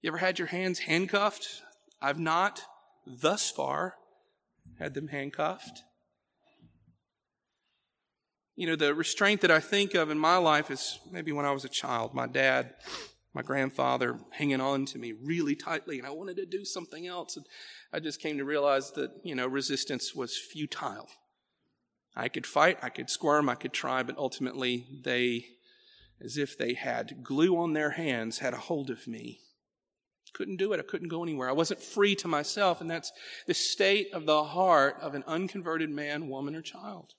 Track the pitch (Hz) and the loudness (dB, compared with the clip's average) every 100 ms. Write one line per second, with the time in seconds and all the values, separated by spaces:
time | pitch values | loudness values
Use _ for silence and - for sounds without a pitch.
0 | 165 165 185 180 165 175 185 180 - 160 | -2 0 0 0 -4 -2 -2 -2 0 0
1 | 190 202 208 - - - - _ _ _ | 2 2 2 -2 -12 -12 -18 _ _ _
2 | 139 147 160 165 196 - - - _ _ | -2 0 2 4 2 0 -16 -20 _ _
3 | - 127 127 208 - - 135 143 156 - | -20 0 2 2 0 0 -2 0 -2 -6
4 | _ _ _ _ _ _ - - 156 135 | _ _ _ _ _ _ -20 -10 -8 -8
5 | 147 139 139 - 160 185 - - - _ | -8 -8 -8 -2 -2 -2 -12 -18 -20 _
6 | _ _ _ _ _ _ - _ _ _ | _ _ _ _ _ _ -20 _ _ _
7 | _ _ _ _ _ _ _ _ _ _ | _ _ _ _ _ _ _ _ _ _
8 | _ _ _ _ _ - 165 160 147 147 | _ _ _ _ _ -4 0 4 4 4
9 | 165 - 202 208 180 160 - 202 202 185 | 0 4 4 6 8 6 6 2 4 2
10 | 156 151 160 180 170 147 139 135 - - | 2 4 6 6 8 6 4 -4 -6 -8
11 | - 180 156 147 143 139 131 - 127 120 | -12 -8 -4 -2 0 -2 -2 -6 -2 -2
12 | 113 131 123 131 135 131 127 - - - | -2 -2 -2 2 4 4 0 -10 -14 -12
13 | - _ _ 139 131 135 135 131 131 131 | -14 _ _ -10 -4 0 0 2 2 4
14 | 123 120 - - 147 135 135 135 135 127 | 2 -2 -10 -2 0 2 2 0 -2 -6
15 | 117 107 135 170 147 143 - 160 - 139 | -10 -8 -4 0 0 0 -2 -6 -4 -10
16 | 131 151 196 180 180 190 196 190 165 160 | -8 -10 -8 -8 -6 -6 -6 -8 -10 -12
17 | 180 180 - - 139 - - - - 156 | -8 -8 -8 -12 -14 -20 -18 -20 -10 -6
18 | 156 147 160 147 139 147 143 135 135 - | -6 -6 -6 -4 -2 2 4 2 0 -6
19 | 135 - 170 131 127 135 131 135 - 131 | -8 -8 -6 -2 0 0 0 -2 -2 -4
20 | - - 120 - - 156 147 - 135 101 | -6 -6 -6 -6 -10 -8 -8 -6 -6 -8
21 | - - _ _ _ _ _ _ _ _ | -16 -20 _ _ _ _ _ _ _ _
22 | _ - 123 143 - - 165 175 123 - | _ -6 -4 -4 -2 4 4 4 -6 -6
23 | - - 151 151 143 123 131 - 135 131 | -6 0 4 4 4 0 -4 -4 -2 -2
24 | 123 139 135 - 127 135 127 120 123 135 | -2 -2 -4 -2 -6 -2 -2 -2 -6 -10
25 | 131 123 123 120 - _ _ _ _ - | -2 0 2 0 -6 _ _ _ _ -20
26 | - _ 120 135 139 - 117 123 131 120 | -20 _ -8 -4 -4 -2 -4 -2 -2 -4
27 | 117 - 120 135 175 170 170 151 151 160 | -6 -10 -4 4 4 4 2 0 0 -2
28 | 160 120 113 - 135 120 - 165 135 113 | -2 0 -2 -2 -4 -4 -4 -4 -4 -8
29 | - 113 120 - _ _ _ _ _ _ | -8 -10 -12 -16 _ _ _ _ _ _
30 | _ _ - - 196 190 196 185 - 175 | _ _ -20 -10 -8 -2 -2 0 -2 -4
31 | 170 165 170 147 127 139 160 196 - - | -4 -4 -4 -2 0 2 2 -2 -6 4
32 | 202 196 175 151 147 - 196 170 165 165 | 4 4 0 0 0 2 4 2 -2 -6
33 | - - - - - 175 - - 196 202 | -6 -14 -16 -12 -2 0 0 2 4 4
34 | - 170 151 151 151 165 185 160 139 - | 2 -4 4 4 4 4 8 8 8 2
35 | 156 143 - 160 190 202 170 160 160 143 | -6 -6 -4 -4 -2 -4 -4 -2 -2 -4
36 | 147 147 156 135 143 160 160 - 202 185 | -4 -4 -6 -6 -6 -8 -10 -14 -14 -14
37 | - | -18